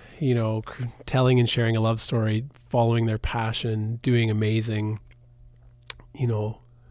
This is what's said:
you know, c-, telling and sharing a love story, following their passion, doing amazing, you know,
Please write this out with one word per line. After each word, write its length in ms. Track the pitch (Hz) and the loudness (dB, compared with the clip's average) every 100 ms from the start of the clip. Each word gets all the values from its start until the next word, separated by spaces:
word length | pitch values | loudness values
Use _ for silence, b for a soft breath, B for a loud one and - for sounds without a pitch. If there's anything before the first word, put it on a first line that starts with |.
| B - | B -4
you 160 | 139 | 0
know, 280 | 120 110 110 110 - | 2 0 -2 -6 -8
c-, 80 | 120 - | -10 -8
telling 340 | - 131 127 127 | -2 2 4 4
and 80 | 120 | 4
sharing 260 | - 113 113 | 2 2 2
a 40 | |
love 200 | 113 113 | 2 0
story, 420 | - 117 110 107 135 - - | -2 0 2 0 -4 -14 -2
following 340 | 123 117 117 | 2 2 2
their 140 | 113 110 | 0 -2
passion, 800 | - 117 110 110 117 110 107 117 | -2 -2 -4 -4 -4 -4 -4 -4
doing 280 | 127 120 113 | 0 2 2
amazing, 680 | 107 107 113 110 107 107 107 - - - - - - - - - - - | 0 0 0 -2 -4 -4 -6 -12 -20 -20 -20 -20 -20 -20 -20 -16 -16 -16
you 120 | - 123 | -6 -4
know, 340 | 107 107 - - b b | -2 -6 -10 -18 b b